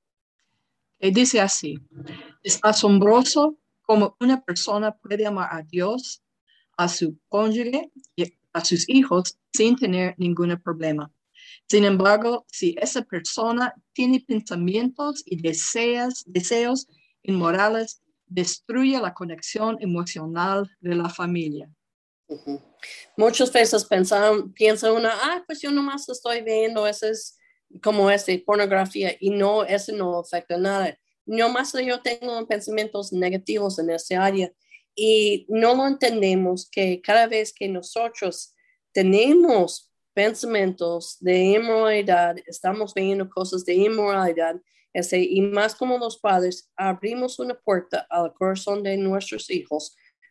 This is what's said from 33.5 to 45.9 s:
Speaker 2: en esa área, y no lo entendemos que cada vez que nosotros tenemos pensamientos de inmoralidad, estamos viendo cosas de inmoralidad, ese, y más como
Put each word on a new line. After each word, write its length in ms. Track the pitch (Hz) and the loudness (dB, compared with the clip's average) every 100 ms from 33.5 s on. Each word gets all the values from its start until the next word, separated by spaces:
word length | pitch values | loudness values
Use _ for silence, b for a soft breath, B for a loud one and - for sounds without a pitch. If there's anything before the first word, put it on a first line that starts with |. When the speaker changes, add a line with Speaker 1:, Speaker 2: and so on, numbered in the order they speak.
| 214 202 190 | -2 -2 -2
Speaker 2:
en 120 | 165 | -4
esa 340 | 165 - 185 | -4 -4 0
área, 280 | 196 196 180 - b b _ | 0 0 -4 -8 b b _
y 500 | - 220 220 208 202 - | -2 2 4 4 0 -2
no 260 | 220 233 | 2 4
lo 120 | 254 269 | 4 2
entendemos 840 | 277 247 226 196 185 185 180 - | 0 0 2 2 2 2 -2 -4
que 300 | - 190 180 | -2 -2 -2
cada 260 | 180 214 226 | 2 4 4
vez 260 | 220 214 | 2 -4
que 160 | - 196 | -6 -8
nosotros 840 | 185 175 - 233 226 190 175 - _ _ _ _ | -8 -8 -4 -4 -4 -8 -8 -12 _ _ _ _
tenemos 1000 | - 190 196 247 339 339 226 170 - - _ _ | 0 4 6 6 6 6 6 2 -2 -16 _ _
pensamientos 1040 | - 208 220 240 220 190 185 170 170 165 - | 0 0 0 -2 0 0 -2 -4 -4 -8 -6
de 180 | 180 185 185 208 | 0 4 4 4
inmoralidad, 800 | 233 220 220 214 202 175 175 175 - | 2 2 2 2 2 2 2 -2 -10
estamos 480 | 170 190 202 208 | -6 -4 -4 -4
viendo 340 | 196 190 196 190 | -2 -2 -2 -4
cosas 360 | - 185 185 | -6 -6 -4
de 100 | 180 | 0
inmoralidad, 800 | 180 202 220 208 196 185 165 165 175 - _ _ | 2 2 2 0 2 2 0 -2 -4 -12 _ _
ese, 260 | - 175 180 | -8 -2 0
y 200 | 180 190 | 2 2
más 340 | 202 202 214 | 2 2 -2
como 240 | - 254 | -2 -2